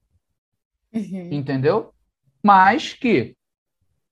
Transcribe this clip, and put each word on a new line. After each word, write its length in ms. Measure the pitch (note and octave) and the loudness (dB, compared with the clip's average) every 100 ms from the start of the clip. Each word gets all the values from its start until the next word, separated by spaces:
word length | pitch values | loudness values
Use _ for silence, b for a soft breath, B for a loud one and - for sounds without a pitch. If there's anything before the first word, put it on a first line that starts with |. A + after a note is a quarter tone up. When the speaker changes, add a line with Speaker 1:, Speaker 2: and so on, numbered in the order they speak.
| _ _ _ _ _ _ _ _ _ | _ _ _ _ _ _ _ _ _
Speaker 1:
Uhum. 380 | A3+ F#3 F#3+ E3+ | -12 -10 -12 -10
Speaker 2:
Entendeu? 640 | D3 C3+ C3+ C#3 G3+ - _ _ _ _ _ | -8 -6 -4 -2 -2 -6 _ _ _ _ _
Mas 500 | G#3 F#3+ F#3+ B3+ - | 4 6 6 2 -4
que 440 | - B3 F3 A2 - _ _ _ _ _ _ _ | -6 0 0 -2 -10 _ _ _ _ _ _ _